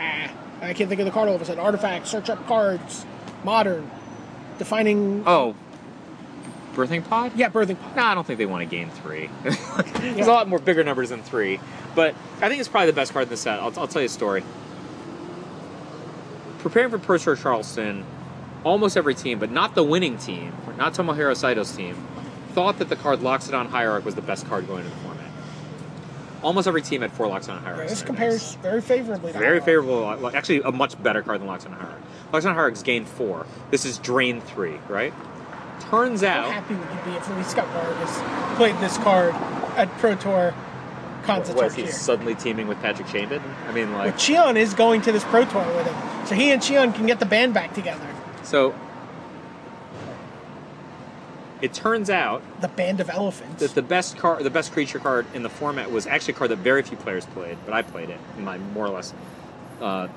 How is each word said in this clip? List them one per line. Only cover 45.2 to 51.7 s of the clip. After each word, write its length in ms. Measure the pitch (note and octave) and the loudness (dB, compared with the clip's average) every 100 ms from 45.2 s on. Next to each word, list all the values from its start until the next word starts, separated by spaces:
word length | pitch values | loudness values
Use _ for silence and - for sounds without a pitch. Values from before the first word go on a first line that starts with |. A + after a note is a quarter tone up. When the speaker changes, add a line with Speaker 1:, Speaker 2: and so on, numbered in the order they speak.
Speaker 1:
Pro 200 | - A#3 | 6 6
Tour 200 | B3 G3+ E3+ E3+ | 6 2 0 0
with 100 | E3 | 0
him, 400 | - - - - | -2 -6 -6 0
so 80 | |
he 160 | G3+ C#4+ | 4 6
and 100 | C4+ | 6
Cheon 320 | - C#4 B3+ | 6 6 6
can 120 | G#3+ A3 | 4 4
get 120 | G3+ | 4
the 60 | G3+ | 4
band 260 | G#3+ B3+ | 6 6
back 200 | G3+ - | 4 0
together. 320 | - F3 D3+ C#3+ - - - | -4 -6 -6 -8 -10 -12 -12
Speaker 2:
So, 320 | - C#3+ C3+ - - - - - - - E2+ - - - - - G2+ - - - - - - - - - - - - - - - | 2 4 6 2 -10 -14 -14 -14 -14 -14 -16 -16 -16 -16 -16 -12 -12 -12 -14 -16 -16 -16 -16 -16 -16 -16 -16 -16 -16 -16 -14 -4
it 120 | C3 | -4